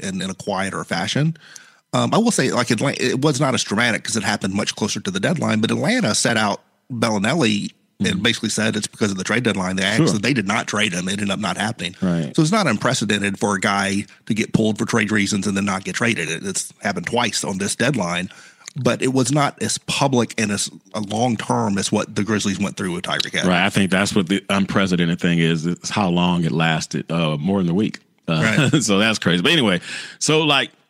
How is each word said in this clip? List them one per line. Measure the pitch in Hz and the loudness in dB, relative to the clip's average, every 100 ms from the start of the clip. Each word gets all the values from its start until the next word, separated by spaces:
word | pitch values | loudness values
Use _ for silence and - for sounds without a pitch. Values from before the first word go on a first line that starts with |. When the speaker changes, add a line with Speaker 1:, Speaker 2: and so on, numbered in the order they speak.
Speaker 1:
and | 98 95 | -6 -6
in | 95 | -8
a | |
quieter | 92 - 95 98 90 | -8 -6 -4 -4 -6
fashion. | - 90 95 127 160 160 - - - _ _ | -4 -4 -2 0 0 -2 -10 -20 -20 _ _
Um, | 127 120 | -2 2
I | 156 | 2
will | 233 | 2
say, | - 127 | 2 0
like, | 107 120 | 0 0
Atla-, | 110 139 - | 0 0 0
it | - 120 | -2 2
was | 151 131 | 2 2
not | 147 | 0
as | 113 | 0
dramatic | - 107 120 104 | 0 0 2 0
'cause | - 113 | -2 -2
it | |
happened | 101 104 98 98 | -2 -2 -2 -2
much | - - | -4 -4
closer | 104 110 | -4 -4
to | 101 | -4
the | 95 | -2
deadline, | 127 151 113 110 | -2 0 0 0
but | 127 | 0
Atlanta | 117 143 254 156 - | 0 0 0 0 0
set | 123 110 | 2 2
out | 107 - _ _ - | 0 -2 _ _ -10
Bellinelli | 120 117 107 104 151 113 104 - - _ - | -2 0 2 0 2 2 2 -2 -10 _ -4
and | 107 92 | -2 0
Speaker 2:
Mm-hmm. | |
Speaker 1:
basically | 110 110 110 | 0 0 -2
said | - 107 107 | 0 0 -2
it's | - | -6
because | - 107 | -2 -2
of | 95 | -2
the | |
trade | 90 110 | -2 0
deadline. | 110 98 92 92 | 0 0 -2 -2
They | |
Speaker 2:
Sure. | 98 110 160 | 0 2 2
Speaker 1:
actually, | 107 | 2
they | 113 | 0
did | 135 98 | 0 0
not | 113 - | -2 -2
trade | 104 107 | -2 0
him. | 87 92 | -2 -4
They | |
ended | 101 101 | -4 -2
up | 95 | -2
not | 92 92 | -4 -2
happening. | 104 113 87 90 | -4 -4 -10 -4
Speaker 2:
Right. | 95 85 73 - | -2 0 0 0
Speaker 1:
So | |
it's | 156 | 2
not | 220 170 | 2 2
unprecedented | 107 123 117 104 104 101 98 | 0 0 0 0 -2 -2 -2
for | 107 | 0
a | 98 | 0
guy | 107 101 98 98 101 - - | 2 0 0 -2 -4 -10 -4
to | |
get | 107 107 | -2 0
pulled | - 110 104 | 2 2 0
for | 107 | 0
trade | 117 104 | 0 2
reasons | 104 98 104 101 | 2 2 0 -2
and | 98 | -2
then | 101 | -2
not | 95 | -2
get | 95 | -4
traded. | 90 117 104 80 | -2 -2 0 -4
It, | 82 | -6
it's | 98 92 - - | -6 -6 -8 -6
happened | 104 92 87 | -4 -4 -2
twice | 117 117 - | -2 0 -2
on | - 95 | -4 -4
this | 98 - | -4 0
deadline, | 117 107 87 87 92 - - - - 147 | 0 0 -2 -4 -6 -10 -20 -20 -14 -2
but | 123 110 | 0 2
it | 127 | 2
was | 131 120 | 2 2
not | 147 143 - | 2 0 0
as | 104 - - | -4 -4 -4
public | - 139 123 113 - | -2 2 2 2 0
and | 104 | -2
as, | 101 - - _ - | -2 -4 -10 _ -8
uh, | 98 | -4
long-term | 107 123 107 - 123 110 98 | 0 0 0 0 0 2 0
as | 92 | 0
what | 104 - 110 | 0 0 -2
the | |
Grizzlies | 101 107 101 95 | 0 0 0 0
went | 98 - | -2 -2
through | 98 | -4
with | 87 | -4
Tyreek | - 73 - 82 | -2 -4 -2 -2
Evans. | 90 | 2
Speaker 2:
Right. | 90 98 | 2 2
I | |
think | 107 95 | 2 2
that's | 92 101 104 | 2 2 0
what | 87 | 2
the | 98 - | 0 0
unprecedented | 101 95 107 95 87 85 87 | 0 0 0 2 2 2 0
thing | 90 85 | 2 2
is. | 82 82 82 | 2 2 -2
It's | 87 - | -4 -4
how | - 95 | 0 2
long | 87 90 87 | 2 2 2
it | 80 | 0
lasted, | 80 82 80 - 73 - | 0 0 0 -2 -6 -4
uh, | 82 80 76 | -2 0 0
more | 85 101 | 0 0
than | 87 | 2
a | 87 | 0
week. | 110 - _ _ - | 0 -4 _ _ -2
Uh, | 80 110 107 127 | 0 2 2 4
Speaker 1:
Right. | |
Speaker 2:
<laughs> | 151 | 2
so | 107 98 | 2 2
that's | 110 107 | 2 2
crazy. | 92 87 | 2 2
But | 107 | 4
anyway, | 165 113 85 - - - - | 4 4 2 -2 -12 -12 -4
so, | - 156 | 0 2
like, | 160 139 120 - | 4 2 0 -6